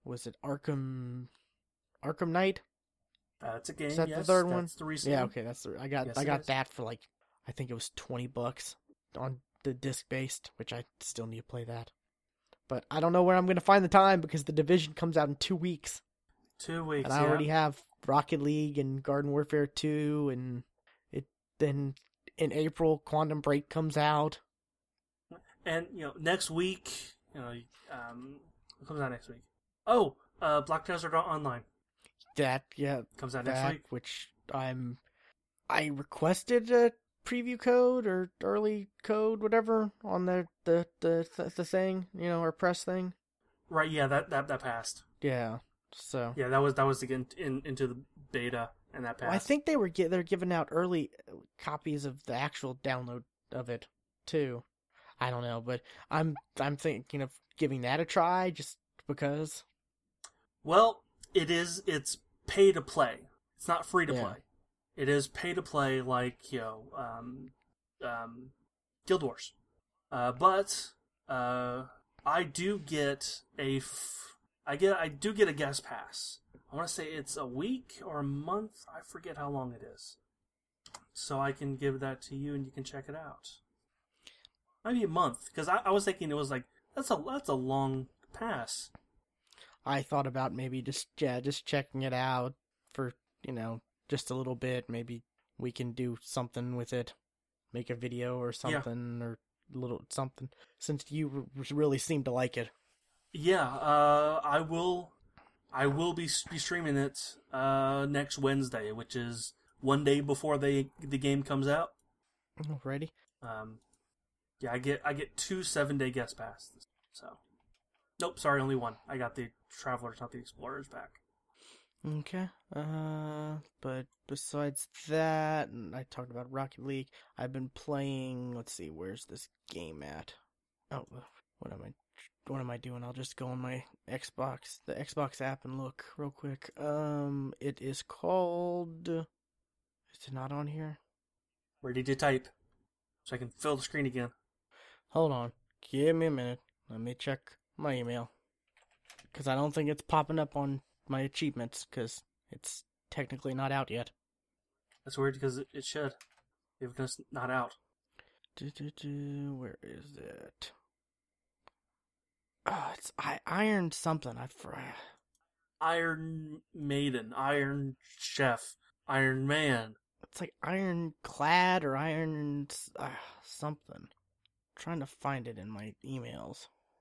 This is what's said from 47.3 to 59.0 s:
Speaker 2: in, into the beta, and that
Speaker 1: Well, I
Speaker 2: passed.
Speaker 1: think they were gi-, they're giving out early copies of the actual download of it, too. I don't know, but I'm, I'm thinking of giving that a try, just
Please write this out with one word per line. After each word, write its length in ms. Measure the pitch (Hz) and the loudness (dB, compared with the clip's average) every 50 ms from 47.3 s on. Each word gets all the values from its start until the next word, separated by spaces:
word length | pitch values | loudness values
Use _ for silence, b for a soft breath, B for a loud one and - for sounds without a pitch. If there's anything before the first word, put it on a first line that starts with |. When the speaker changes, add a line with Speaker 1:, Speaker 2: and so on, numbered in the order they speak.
| - | -8
Speaker 2:
in, 280 | - 180 139 131 139 - | -6 -4 -2 -2 -2 -4
into 220 | 151 131 127 139 | -6 -2 0 0
the 100 | 123 123 127 139 - _ - 143 - | 0 -2 -6 -12 -18 _ -20 -12 -6
beta, 380 | - 127 120 123 123 117 117 113 - _ _ _ - | -4 -2 -2 -2 -2 -2 -4 -6 -8 _ _ _ -12
and 100 | 139 123 | -8 -8
that 140 | 117 117 - | -8 -6 -4
Speaker 1:
Well, 120 | 123 120 | 0 0
I 20 | 185 | 0
Speaker 2:
passed. 140 | 196 - | 2 2
Speaker 1:
think 180 | - 285 294 294 | 2 2 2 4
they 120 | 330 311 | 2 2
were 120 | 277 202 180 | 4 2 2
gi-, 200 | 165 - 180 165 | 2 2 2 4
they're 120 | 185 180 | 2 2
giving 300 | 170 170 196 175 185 180 | 2 2 0 0 2 2
out 160 | 180 165 156 - | 2 2 0 2
early 400 | 151 165 180 180 180 165 147 - - - - - 90 - - _ _ | 2 2 2 2 2 0 0 -2 -6 -14 -20 -18 -18 -18 -20 _ _
copies 480 | - - 143 151 151 - 156 147 147 143 | -8 -6 -6 -6 -4 -2 -2 -2 -2 -2
of 180 | 139 131 139 - | -6 -8 -8 -6
the 100 | - 120 | -4 -2
actual 400 | 120 139 147 - - - 131 127 131 - | -2 -2 -2 -4 -6 -6 -6 -6 -4 -2
download 400 | 139 131 127 127 123 120 123 120 _ _ _ _ _ | -2 -2 -2 -2 -6 -8 -10 -10 _ _ _ _ _
of 180 | - 127 123 120 | -8 -6 -4 -4
it, 180 | 120 113 - - _ _ _ _ _ _ _ | -6 -6 -8 -14 _ _ _ _ _ _ _
too. 360 | - - 156 143 131 120 120 - _ _ _ _ B B B B B B | -2 0 0 0 0 -2 -6 -8 _ _ _ _ B B B B B B
I 120 | B 127 127 | B -2 -2
don't 140 | 123 120 120 | -2 -2 -2
know, 180 | 120 117 117 | -4 -4 -4
but 200 | 117 120 127 123 B B B B B B | -2 -4 -4 -4 B B B B B B
I'm, 240 | - 156 160 160 147 - - _ _ - | 0 2 2 0 -2 -4 -10 _ _ -2
I'm 160 | 135 143 147 | -2 -2 -2
thinking 460 | 139 - 160 135 107 131 - - 143 | 0 -2 -2 -2 -2 -6 -6 -6 -4
of 100 | 135 127 - - _ _ _ | -4 -6 -8 -14 _ _ _
giving 260 | - 160 139 135 131 123 | 0 0 0 2 0 0
that 180 | 123 135 156 | 2 2 2
a 40 | 170 | 0
try, 440 | 165 - 196 165 170 180 185 185 185 | 2 4 4 6 6 6 4 2 2
just 280 | 156 - 143 - - - _ _ _ - | -2 -4 -8 -12 -12 -16 _ _ _ -10